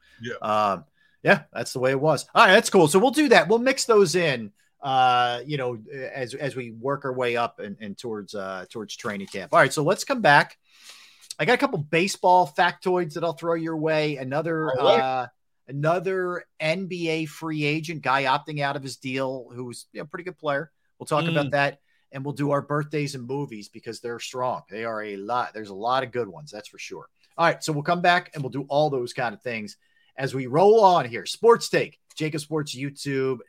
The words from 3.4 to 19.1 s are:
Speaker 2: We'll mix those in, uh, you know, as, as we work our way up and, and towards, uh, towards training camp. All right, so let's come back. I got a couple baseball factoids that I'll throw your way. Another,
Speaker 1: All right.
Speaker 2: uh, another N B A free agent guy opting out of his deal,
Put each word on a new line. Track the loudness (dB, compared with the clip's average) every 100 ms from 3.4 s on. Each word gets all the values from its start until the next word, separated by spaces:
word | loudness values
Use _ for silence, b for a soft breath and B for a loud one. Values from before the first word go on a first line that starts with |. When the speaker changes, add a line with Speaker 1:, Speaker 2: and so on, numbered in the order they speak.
| 6
Speaker 2:
We'll | 2
mix | 2 0 4
those | 4 4
in, | 2 0 -2 -6 _ _ _
uh, | 0 4 4 4 2 -2
you | -6 -4
know, | -4 -6 -10
as, | -12 -10 -8 -8 -6
as | -6 -6
we | -10
work | -8 -4 -4
our | -4
way | -2 0 0
up | -2 -4
and, | -12 -12
and | -12 -12
towards, | -10 -10 -10 -10
uh, | -8 -10 -10
towards | -12 -12 -10
training | -8 -8 -8
camp. | -10 2
All | 4
right, | 4
so | 2
let's | 0 -2
come | -4 2
back. | 6 6 6 -4 _ B B B B B B -2
I | 0
got |
a | 2
couple | 0 -2
baseball | -2 0 0 0 4 4 4 2
factoids | 0 0 -2 0 -2 -4
that |
I'll | -4
throw | -4 -2 -2
your | -4 -2
way. | 0 0 0 -4
Another, | -4 -4 -2 -2 -2 2
Speaker 1:
All | 4
right. | 4
Speaker 2:
uh, | 2 -2 -6 _ _ _ -12
another | -2 0 0 -2 -4 -4 -6 -12 -4
N | -2 -2 -4
B | -6 -2
A | -2 -4
free | -8 -6 -2
agent | -2 -2 -4 -6
guy | 0 0 2
opting | 0 -2 -4
out | -4 -4
of |
his | -10 -12
deal, | -6